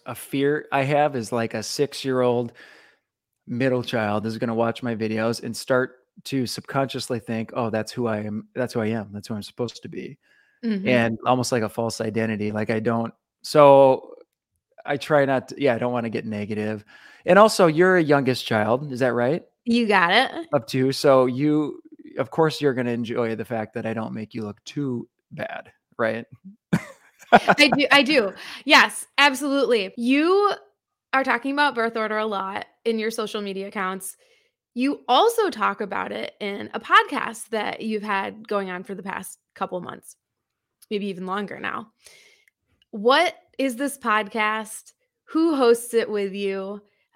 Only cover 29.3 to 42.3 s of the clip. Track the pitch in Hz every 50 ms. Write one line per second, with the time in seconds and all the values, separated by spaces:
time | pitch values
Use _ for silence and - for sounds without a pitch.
29.3 | 262 254 285 285 269 277 262 214 247 220 190 190 - - 233 247 269 285 311 339
30.3 | 381 403 415 403 - - - _ _ _ _ _ _ _ _ _ - 269 269 262
31.3 | 233 233 247 277 277 285 294 285 262 240 226 226 226 226 220 214 214 214 214 220
32.3 | 208 190 196 190 202 208 - - _ _ _ 226 226 220 214 226 226 233 220 208
33.3 | - 214 208 202 190 190 196 202 - 214 190 185 190 190 190 - - _ _ _
34.3 | _ _ _ _ _ _ _ _ _ 240 254 277 285 - - - 254 285 392 466
35.3 | 466 - 427 349 - 220 202 196 196 - 214 190 196 196 185 202 202 214 - -
36.3 | - _ 202 202 202 202 - 214 - 220 220 - 349 415 453 - 294 254 - -
37.3 | 226 - - - - 214 208 196 - - - 220 220 214 196 214 202 196 196 208
38.3 | 196 214 220 - 208 202 196 185 180 180 185 - 196 180 175 196 180 190 190 -
39.3 | - _ _ _ _ - 196 185 190 180 170 - - - - - - _ _ _
40.3 | _ _ _ _ _ _ _ _ _ _ - _ 220 202 196 202 185 175 185 185
41.3 | 185 202 208 180 - - - - - - 214 - _ _ _ - - - _ _